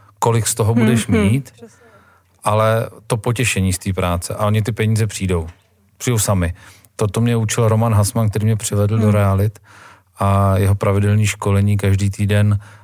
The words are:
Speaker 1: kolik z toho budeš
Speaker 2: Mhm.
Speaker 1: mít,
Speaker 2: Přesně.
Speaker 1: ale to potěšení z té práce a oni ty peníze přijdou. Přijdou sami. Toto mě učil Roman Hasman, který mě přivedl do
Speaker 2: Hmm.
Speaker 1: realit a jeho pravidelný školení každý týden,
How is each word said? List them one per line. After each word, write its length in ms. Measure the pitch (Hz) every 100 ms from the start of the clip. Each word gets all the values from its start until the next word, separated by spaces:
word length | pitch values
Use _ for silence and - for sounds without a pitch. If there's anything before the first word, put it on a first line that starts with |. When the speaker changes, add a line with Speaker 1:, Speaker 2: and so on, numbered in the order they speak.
| - _
Speaker 1:
kolik 280 | 120 113 101
z 80 |
toho 200 | - 107
budeš 320 | 117 110 117 -
Speaker 2:
Mhm. 140 | 220
Speaker 1:
mít, 300 | 98 131 127
Speaker 2:
Přesně. 180 | - - - - - _ _ _ _
Speaker 1:
ale 440 | 104 107 110 113 113 - -
to 100 | 120
potěšení 560 | 123 113 113 95 95
z 60 | 90
té 140 | 98
práce 420 | 92 90 87 -
a 120 | - 107
oni 160 | 107
ty 100 | 107
peníze 340 | 107 110 110 110
přijdou. 400 | - 92 87 82 - _ _ _ -
Přijdou 200 | 127 113
sami. 360 | 110 95 82 - - - _ -
Toto 240 | 104 113
mě 160 | 120 117
učil 320 | 107 - 113
Roman 260 | 110 117
Hasman, 340 | 107 101 117 107
který 140 | 107
mě 120 | 107 107
přivedl 420 | - 101 101 110
do 60 |
Speaker 2:
Hmm. 100 | 107
Speaker 1:
realit 440 | 104 101 98 104 - - - - - _ -
a 380 | 98 98 98 95
jeho 160 | 98
pravidelný 520 | 101 104 98 101 107 104
školení 500 | - 101 98 101 101
každý 340 | 101 95 101
týden, 480 | 95 101 104 104 101 - -